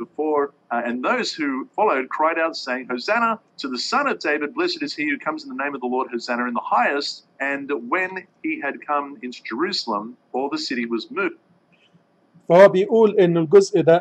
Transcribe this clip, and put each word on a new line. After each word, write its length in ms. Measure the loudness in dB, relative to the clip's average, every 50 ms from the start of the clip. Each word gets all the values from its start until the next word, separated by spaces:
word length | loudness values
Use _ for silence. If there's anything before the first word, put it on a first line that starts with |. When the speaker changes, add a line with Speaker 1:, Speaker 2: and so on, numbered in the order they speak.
| -12
Speaker 1:
before, 360 | -12 _ -4 -2 0 0 0 0 -2 -6 _ _ _ -6
uh, 80 | -4 -4 -4
and 80 | -6 -4 -2 -2
those 180 | -2 -2 -2 -6 -6 -6
who 100 | -4 -4 -4 -6 -8 -8 _ 0
followed 280 | 2 2 2 0 -2 -4 -4 0
cried 200 | 0 0 2 0 -2
out, 100 | -2 -4 -6 -6
saying, 180 | -6 -6 -6 -6
'Hosanna 440 | -6 -8 -6 -4 -2 0 0 0 0 -2 -4 _ _ _ -10 -8
to 40 | -8 -6
the 80 | -6 -6 -2 -2
Son 120 | 0 0 0 -4
of 40 | -4 -2 -2
David! 200 | -2 -2 -2 -6 -4 -4
Blessed 220 | -4 -2 -2 -4 -8
is 60 | -8 -6 -6
he 40 | -4 -4
who 80 | -4 -4 -4
comes 140 | -8 -8 -8 -10
in 40 | -12 -10
the 60 | -8 -6
name 100 | -6 -6
of 40 | -6 -6
the 60 | -4 -2
Lord. 120 | -2 -4 -4 -6
Hosanna 300 | -8 -6 -4 -4 -4 -4 -4
in 40 | -4 -6
the 80 | -4 0 0
highest.' 400 | 2 2 2 0 -2 -4 -6 -10 -12 _ _ _ _ -6 -6 -6
And 120 | -6 -4 -6 -6 -6 -4 -4 -2
when 160 | -2 -2 -4 -6 -10 -14 _ _ _ -8
he 80 | -8 -8 -6 -6
had 80 | -8 -8 -8 -6 -4
come 180 | -4 -4 -4 -6 -12 -12 -12
into 140 | -14 -14 -12 -12 -10 -6
Jerusalem, 520 | -4 -4 -4 -4 -6 -6 -4 -6 -6 -6 -8 -14 -18 _ _ -6
all 140 | -6 -4 -4 -4
the 60 | -6 -6 -6
city 180 | -6 -6 -4 -4 -4
was 80 | -6 -6 -6 -6 -4
moved." 200 | -4 -4 -6 -8 _ _ _ _ _ _ _ _ _ _ _ _ _ _ _ _ _ _ _ -20 _ 4
Speaker 2:
فهو 200 | 10 10 10 10
بيقول 480 | 10 6 2 4 4 6 6 6 6 6
إن 160 | 4 4 4
الجزء 440 | 2 2 8 8 6 6 6 2 2 6
ده 140 | 6 6 6